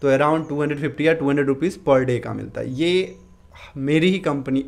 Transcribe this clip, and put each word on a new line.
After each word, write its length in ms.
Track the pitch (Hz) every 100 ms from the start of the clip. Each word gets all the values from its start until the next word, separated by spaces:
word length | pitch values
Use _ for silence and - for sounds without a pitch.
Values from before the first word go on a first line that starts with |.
तो 160 | 139 135
around 320 | 147 160 147
टू 120 | 147
हंड्रेड 180 | 147 143
फिफ्टी 280 | 147 - 156
या 60 |
टू 140 | 165 139
हंड्रेड 200 | 143 139
रुपीज 320 | 135 170 - -
per 100 | 131
day 160 | 127 120
का 140 | 117
मिलता 280 | 104 104 113
है। 120 | 117
ये 420 | 127 170 185 185 - - - - - - 139
मेरी 340 | 135 156 185
ही 80 | 190
कंपनी, 460 | 170 143 135 135